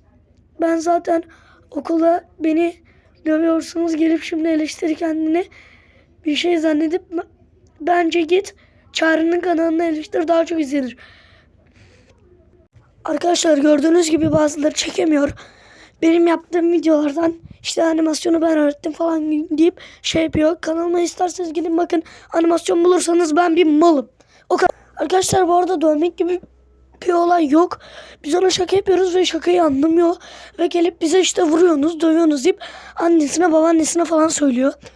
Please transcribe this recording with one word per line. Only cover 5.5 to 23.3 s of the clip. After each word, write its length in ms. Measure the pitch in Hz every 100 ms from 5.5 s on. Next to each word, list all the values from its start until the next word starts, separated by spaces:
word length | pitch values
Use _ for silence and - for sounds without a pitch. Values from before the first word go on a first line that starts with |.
| - - _ _ _ _ _
bir 120 | 311 294
şey 220 | 349 339
zannedip 540 | 311 302 320 359 359
b-, 100 | 330 - _ _ _ _ -
bence 400 | 311 349 330 339
git 340 | 320 359 403 - _ _ _
Çağrı'nın 480 | - 320 320 330 349
kanalını 440 | 359 330 330 320
eleştir, 440 | 339 311 302 - 320
daha 180 | 330 330
çok 140 | 330
izlenir. 360 | 269 285 254 233 - - _ _ _ _ _ _ - _ _ _ _ _ _ _ _ _ _ _
Arkadaşlar 540 | - 294 339 339 - 294
gördüğünüz 520 | 302 294 311 339 320
gibi 220 | 311 311
bazıları 420 | 302 302 294 302
çekemiyor. 600 | 302 330 - 339 302 285 - - - - - - -
Benim 240 | 330 339 339
yaptığım 460 | 330 - 349 339
videolardan 640 | 339 311 302 294 277 339 330 - -
işte 220 | - -
animasyonu 580 | 330 320 320 302 339 330
ben 160 | 320 311
öğrettim 340 | 294 294 330
falan 380 | 294 330 320 302 302 330 302
deyip 220 | 339 370 - -
şey 200 | - 320
yapıyor. 380 | 320 311 311 339
Kanalıma 400 | - 330 339 349
isterseniz 520 | 339 - 359 339 339
gidin 240 | 311 349 330
bakın, 260 | 349 339 - - -
animasyon 520 | 339 339 339 - 349
bulursanız 520 | 349 359 330 339 339